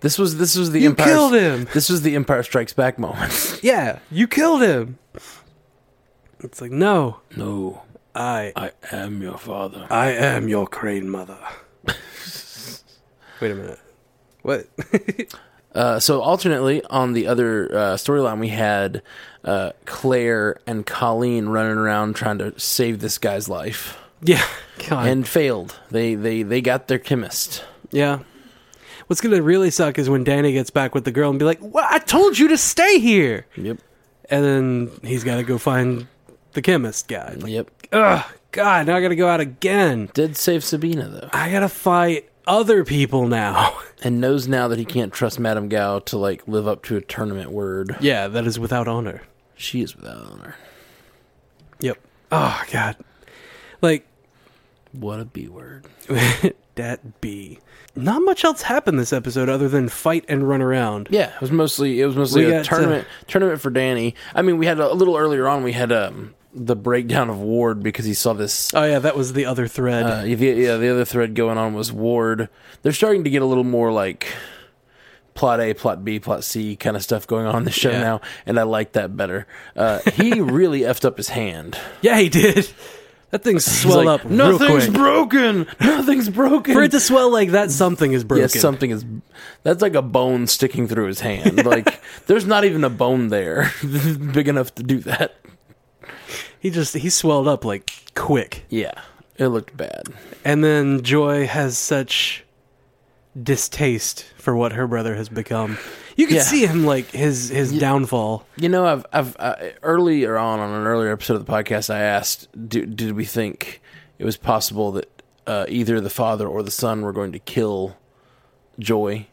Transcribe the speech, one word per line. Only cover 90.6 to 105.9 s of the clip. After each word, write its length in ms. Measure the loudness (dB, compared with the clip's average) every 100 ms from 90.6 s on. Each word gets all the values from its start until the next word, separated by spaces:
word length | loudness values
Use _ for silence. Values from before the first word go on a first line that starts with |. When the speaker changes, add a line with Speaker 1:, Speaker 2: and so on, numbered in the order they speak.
| 0 0 -2
Speaker 1:
through 200 | -2 -2
his 120 | -4
hand. 460 | -6 0 2 4 4
Speaker 2:
<laughs> 0 |
Speaker 1:
Like, 340 | 4 2 -2 -8 -4 2
there's 180 | 2 4
not 180 | 4
even 180 | 4 2
a 60 | 0
bone 400 | 2 2 2 0
there 440 | 0 0 -2 -2 -4
<laughs> 60 | -6 -2 -2 -2 -2
big 160 | 0 2
enough 260 | 0 -2 -4
to 60 |
do 180 | -2 -2
that. 340 | -2 -4 -6 -10 -20 -20 _ _ _ _ -20 -20 -16 -14 -16 _
Speaker 2:
He 120 | -4
just, 240 | -2 -2
he 160 | -2 -2
swelled 360 | 0 2 4 2
up, 180 | 0
like, 260 | -2 -6 -8 -14 -10 -4
quick. 480 | 0 0 0 -10 -6
Speaker 1:
Yeah, 220 | -4 -4 -8 -18 -20 _ -2
it 120 | 0
looked 280 | 0 -4 -10
bad. 280 | -10 -10 -14 -18 -20 -6
Speaker 2:
And 200 | 0 4
then 380 | 4 4 2 0
Joy 440 | 2 2 2 0 0
has 300 | -2 -2 -2
such 680 | -2 -2 -2 -2 -2 -6 -14 _ _ _ _ _ _ _ _ -6
distaste 840 | -2 -2 -2 -2 0 0 -4 -8 -14 -8
for 180 | -2 0
what 160 | 0
her 140 | -2 -2
brother 280 | -2 -4
has 140 | -6 -8
become. 500 | -8 -4 -4 -4 -8 -12